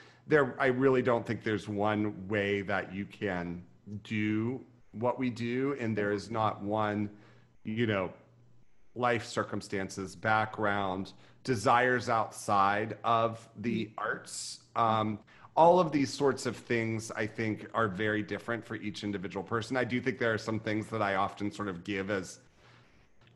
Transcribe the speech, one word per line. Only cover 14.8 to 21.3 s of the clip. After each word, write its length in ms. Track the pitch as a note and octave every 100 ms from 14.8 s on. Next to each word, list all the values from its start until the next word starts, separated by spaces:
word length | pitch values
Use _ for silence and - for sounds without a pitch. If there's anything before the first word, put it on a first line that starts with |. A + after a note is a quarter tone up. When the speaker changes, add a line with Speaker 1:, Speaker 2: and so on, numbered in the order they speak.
| A2+ A2 G#2+ G#2 - - - -
Speaker 1:
all 240 | E3+ F3
of 120 | E3
these 220 | D3 B2+
sorts 320 | - C#3+ B2 B2+
of 120 | A2
things, 540 | - A#2 A2+ A2 G#2+ -
I 100 | G#2+
think, 420 | A2+ A2 F#2+ G#2
are 140 | G#2+ A2
very 340 | F2+ G#2+ G#2+
different 440 | F#2+ G2+ - A#2 -
for 100 | A2
each 280 | G#2 G2+
individual 400 | G#2 G2+ F#2 F#2+
person. 340 | - A#2 A2 B2+
I 80 | A#2+
do 160 | B2
think 180 | B2+ G#2
there 140 | A#2
are 40 | G#2+
some 220 | A2+ A2
things 280 | A2 G#2+ G#2
that 140 | A2+
I 140 | G2+ G2
often 360 | G2